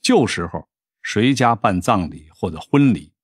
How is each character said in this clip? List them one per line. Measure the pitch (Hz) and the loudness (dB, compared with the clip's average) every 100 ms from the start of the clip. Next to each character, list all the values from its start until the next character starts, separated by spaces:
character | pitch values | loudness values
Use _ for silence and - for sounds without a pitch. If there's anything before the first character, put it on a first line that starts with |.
旧 | - 247 120 | 2 2 2
时 | - 85 | -2 -8
候 | 82 - _ _ _ | -10 -14 _ _ _
谁 | - 104 117 | -6 0 0
家 | 135 123 | 2 2
办 | 113 113 92 | 2 0 0
葬 | 90 107 82 | 0 0 -2
礼 | 71 78 | -10 -20
或 | _ 95 | _ -10
者 | 80 | -10
婚 | - 143 139 | -2 2 2
礼 | 92 73 _ | 2 -4 _